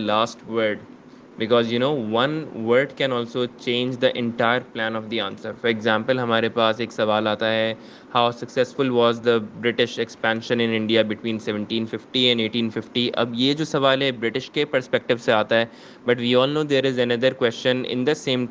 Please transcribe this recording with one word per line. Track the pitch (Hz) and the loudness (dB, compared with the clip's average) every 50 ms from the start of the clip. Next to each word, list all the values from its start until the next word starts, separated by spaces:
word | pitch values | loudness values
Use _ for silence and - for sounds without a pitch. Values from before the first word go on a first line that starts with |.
| 107 104 | 0 0
last | 104 110 113 113 - - - - | 2 2 0 0 -4 -10 -12 -6
word, | 110 113 110 107 101 101 - - - - - - - - - - - - | -2 0 0 0 -2 -4 -8 -18 -20 -20 -20 -20 -20 -20 -20 -16 -8 -6
because, | 117 107 120 120 117 | -2 2 2 2 2
you | 113 117 120 | 2 0 0
know, | 127 143 151 135 110 107 110 | 0 0 0 -2 -2 -2 0
one | 117 127 143 156 160 151 - - 110 110 | 0 0 0 0 -4 -8 -8 -10 -6 0
word | 113 120 131 143 147 - - | 2 2 2 2 0 -2 -4
can | 143 131 | -2 -2
also | 127 120 120 117 - 127 123 | -2 -2 -4 -4 -4 -4 -4
change | 120 - - - 131 120 120 123 127 127 | -4 -6 -8 -4 -2 -2 -2 -2 -2 -2
the | 117 131 127 - | 0 0 0 2
entire | - 120 117 117 120 117 117 120 123 | 0 -4 -4 -2 0 2 2 2 0
plan | 123 - - 117 110 113 113 | -2 -6 -6 -4 -4 -4 -4
of | 110 110 110 | -4 -6 -4
the | 113 110 | -4 -4
answer। | 98 98 104 104 - 110 | -4 -4 -6 -8 -10 -10
For | 107 - - 117 117 107 | -8 -4 0 0 0 0
example, | 107 117 107 107 113 127 131 127 | 2 2 2 2 2 0 0 0
हमारे | 123 117 113 113 113 113 | 0 0 2 2 2 0
पास | 113 117 113 110 110 117 | 2 2 2 2 2 0
एक | 117 113 | -4 -6
सवाल | - - 110 107 107 107 107 107 | -2 -2 0 2 2 2 2 0
आता | 104 104 113 | 0 0 0
है, | 110 110 110 110 113 110 - - - - - - - - | 0 0 0 0 -2 -2 -6 -10 -20 -20 -20 -10 -2 0
"How | 123 120 120 | 2 2 2
successful | 120 - 123 117 - 131 123 123 - - 139 127 | 0 -4 -10 -6 0 0 0 0 0 -2 0 2
was | 123 120 120 117 117 | 4 4 4 4 2
the | 117 113 120 117 113 107 104 - 82 110 | 2 2 2 2 2 0 -4 -8 -4 -2
British | 120 113 123 120 113 - 117 | -2 2 2 0 0 0 -4
expansion | 117 - - - - 113 113 113 113 - 123 | -6 -6 -6 -4 -2 0 0 0 -2 -2 0
in | 117 117 113 113 110 | 0 0 0 0 0
India | 110 107 113 110 110 | 0 2 2 2 2
between | 107 107 - - 117 110 107 110 117 | 2 -2 -4 -4 -4 -4 -4 -4 -4
seventeen | 107 104 104 101 110 113 113 113 | -4 -4 -4 -4 -4 -4 -4 -4
fifty | - 110 - - - 127 127 123 | -8 -10 -10 -6 -2 0 2 2
and | 120 117 | 2 2
eighteen | 110 107 123 120 117 113 - 113 | 0 -2 0 -2 -2 -2 -4 -6
fifty?" | - - - 123 123 117 - | -8 -6 -4 -2 -2 -2 0
अब | - 117 120 117 | -2 -2 -2 -2
ये | 117 127 139 147 | 0 0 0 0
जो | 156 156 | 0 -2
सवाल | - - 143 135 135 135 135 | -2 -2 2 2 2 2 2
है, | 139 135 | 0 -2
ब्रिटिश | 123 110 117 113 110 135 127 - - | -2 -2 -4 -4 -4 -4 -6 -6 -4
के | 151 147 | -4 -2
पर्सपेक्टिव | 147 143 131 123 - - 117 - - 123 | 0 0 -2 -2 0 -2 -2 0 0 -2
से | 117 - - | 0 2 2
आता | 113 107 107 - 117 | 4 4 4 2 2
है, | 113 117 117 - - - - - - - 120 | 2 2 0 -4 -18 -20 -20 -20 -6 0 0
but | 123 123 | 0 2
we | 120 120 123 | 2 2 4
all | 123 131 139 147 | 4 4 2 0
know | 156 156 147 | 0 0 0
there | 139 135 131 | 2 2 2
is | 135 127 123 | 2 2 0
another | 123 120 120 117 127 131 - - | 0 0 0 2 2 0 0 2
question | 123 113 117 - - 127 127 127 123 | 0 -2 0 0 0 0 0 0 -2
in | - 113 127 127 147 | -4 -4 -2 0 0
the | 151 | 0
same | 147 - 143 127 127 123 120 | 0 0 -2 -2 -2 0 0